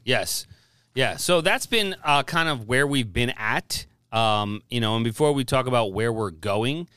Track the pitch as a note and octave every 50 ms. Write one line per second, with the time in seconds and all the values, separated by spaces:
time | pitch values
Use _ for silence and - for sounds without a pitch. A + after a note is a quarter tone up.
0 | _ A#2+ B2+ A2 F#2 - - - - - - - _ _ _ _ _ _ _ B2+
1 | C3 A2 F2 - - - F3+ E3+ D#3+ F#3 A3 B3+ - - A#3+ A3+ G#3 G3 F#3 -
2 | - D3+ C#3+ C#3+ C3 - E3 E3+ E3 D#3+ D3 B2 A2 G#2 B2 C3 C#3+ C#3+ C#3+ C3+
3 | A#2 G#2 F2+ A#2+ B2 B2 C3 - A2 A2 B2 D#3+ - - - - - - _ _
4 | _ _ A2+ A2+ A2+ A2 G#2+ G#2 G#2 G2+ G#2 G#2+ - _ A#2+ A#2+ A2+ G#2+ A2 A2+
5 | A#2 A#2 A2 - D3+ D3 D3 C#3 C3 - C#3+ C3 B2 C3 B2+ A#2+ A2+ G2+ F#2 G#2
6 | A2+ A#2 A2+ A2 A2 G2 D#2+ D#2 E2+ G#2 G2 G#2+ A2+ B2+ D3 E3 F3 - _